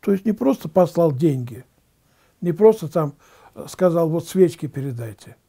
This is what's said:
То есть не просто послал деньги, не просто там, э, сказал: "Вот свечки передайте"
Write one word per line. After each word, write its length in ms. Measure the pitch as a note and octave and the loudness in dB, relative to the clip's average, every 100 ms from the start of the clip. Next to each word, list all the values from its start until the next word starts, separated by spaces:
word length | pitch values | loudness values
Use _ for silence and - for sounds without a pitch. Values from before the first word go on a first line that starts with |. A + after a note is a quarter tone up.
То 100 | - | 0
есть 140 | G3 A3 | 0 0
не 80 | |
просто 360 | G#3+ B3+ C4+ D#3 | 0 0 -2 -2
послал 420 | F#3+ F3+ E3+ E3+ | 2 2 2 0
деньги, 540 | C3 D#3+ C3+ A#2+ B2 - _ _ _ _ _ _ _ | 2 0 0 -6 -14 -20 _ _ _ _ _ _ _
не 100 | F3 | -6
просто 380 | E3 G#3+ G#3+ D#3 | 4 4 4 -2
там, 260 | F3 D3+ - _ _ - - | -4 -4 -6 _ _ -20 -20
э, 100 | - | -18
сказал: 420 | - F#3 E3+ E3 | 0 0 2 0
"Вот 180 | E3 E3 | -2 -4
свечки 400 | F#3 F3+ - D3+ | 2 2 2 -12
передайте" 680 | - C3+ A#2 A#2 G2+ - A2 | -8 -10 -10 -12 -14 -20 -20